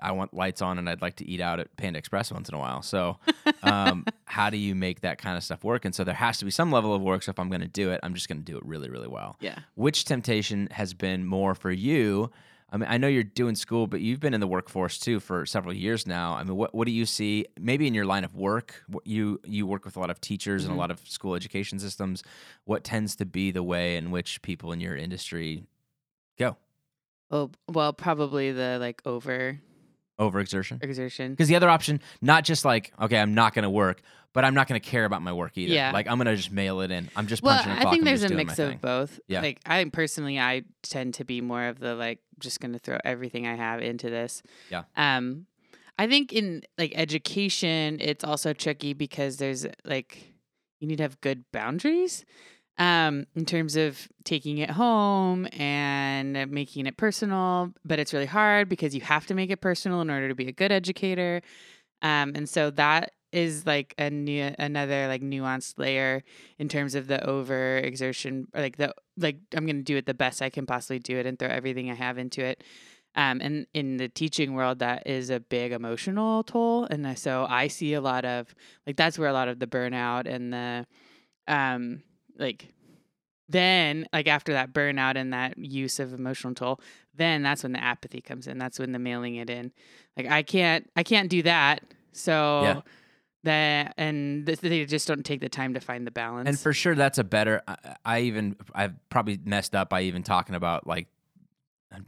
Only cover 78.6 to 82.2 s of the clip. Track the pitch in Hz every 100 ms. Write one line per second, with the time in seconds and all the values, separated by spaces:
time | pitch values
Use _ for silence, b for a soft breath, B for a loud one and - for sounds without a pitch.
78.6 | B B - 139 160 160 151 131 123 123
79.6 | 123 131 123 123 120 123 120 123 123 123
80.6 | 123 120 120 b b b b _ - 147
81.6 | 135 123 120 143 - _